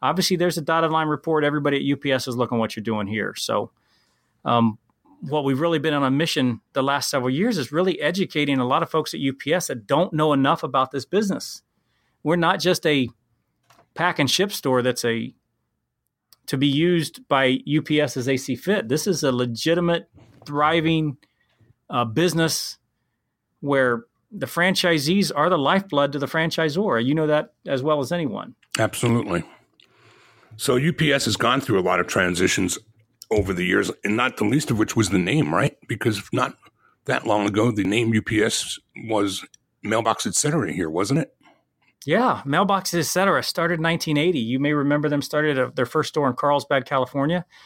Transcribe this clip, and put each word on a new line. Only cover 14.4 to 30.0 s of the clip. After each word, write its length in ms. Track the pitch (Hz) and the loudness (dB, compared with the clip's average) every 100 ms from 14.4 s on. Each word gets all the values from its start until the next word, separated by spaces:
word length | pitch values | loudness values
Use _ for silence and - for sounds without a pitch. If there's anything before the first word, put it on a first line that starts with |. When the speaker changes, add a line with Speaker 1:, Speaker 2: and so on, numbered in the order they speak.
| 202 | 0
Speaker 1:
store 300 | - 139 127 | -2 0 2
that's 240 | 123 123 120 | 2 0 -2
a, 260 | 113 120 - _ _ _ _ _ _ _ _ _ _ - | -2 -6 -12 _ _ _ _ _ _ _ _ _ _ -6
to 100 | 135 | 0
be 80 | 143 | 2
used 640 | 139 170 175 147 - - | 2 2 2 0 -8 0
by 320 | 139 131 131 - | 2 4 2 0
U 180 | 151 | -2
P 180 | 151 151 | 2 0
S 160 | 143 131 | 0 -2
as 80 | 123 | -2
they 120 | 131 | -2
see 180 | 135 123 | -2 -4
fit. 340 | 180 208 113 | -2 -2 0
This 160 | 151 214 | -2 0
is 160 | 160 | 0
a 100 | 143 | 0
legitimate, 800 | 123 123 113 160 170 170 170 - - - - | 0 -2 -2 0 2 2 0 -4 -20 -20 -20
thriving, 760 | - 147 151 165 160 160 151 127 _ _ _ _ _ _ - | -6 0 2 2 2 2 0 -6 _ _ _ _ _ _ -6
uh, 180 | 127 117 | -2 -2
business 720 | 110 175 160 160 - - - _ _ _ _ _ _ _ - | 0 0 2 0 -2 -6 -12 _ _ _ _ _ _ _ -10
where 460 | 143 135 127 117 - _ _ | 0 2 2 0 -6 _ _
the 160 | - 131 | -10 -6
franchisees 840 | 170 185 190 180 160 139 196 156 143 | 0 0 2 2 2 2 2 2 2
are 140 | 165 | 2
the 80 | 170 | 2
lifeblood 560 | 139 190 196 143 143 | 2 2 0 0 0
to 60 | 139 | -2
the 60 | 135 | -2
franchisor. 800 | 160 165 - 160 156 214 117 123 | -2 -2 0 -2 0 0 0 2
You 80 | |
know 140 | 156 151 | 0 2
that 260 | 151 151 _ - | 0 -2 _ -4
as 160 | 135 | -2
well 160 | 143 151 | 0 0
as 120 | 127 | 0
anyone. 440 | 175 147 104 - - _ - | -2 -4 -6 -12 -18 _ -2
Speaker 2:
Absolutely. 640 | 110 - 120 117 - 85 - - _ _ _ _ | -2 0 0 0 0 -4 -6 -16 _ _ _ _